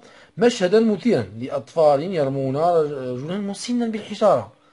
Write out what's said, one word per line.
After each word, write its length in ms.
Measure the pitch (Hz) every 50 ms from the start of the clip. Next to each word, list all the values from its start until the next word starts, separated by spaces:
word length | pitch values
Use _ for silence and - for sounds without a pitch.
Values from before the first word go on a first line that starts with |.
| - - - - - _ -
مشهدا 420 | - 214 240 240 - 185 180 202 220
مثيرا 480 | 226 226 208 - - 240 190 135 107 92 104 113
لأطفال 760 | 123 139 147 139 123 - - 165 156 147 143 139 156 190 196
يرمون 420 | 160 143 135 139 139 135 131 131
رجلا 800 | 143 160 175 175 165 156 147 147 135 131 127 127 123 139 156 180
مسنا 500 | 208 202 196 196 - - - 240 240 233
بالحجارة. 640 | 226 220 214 - - 214 - 220 202 160 123 104 - _ _ _ _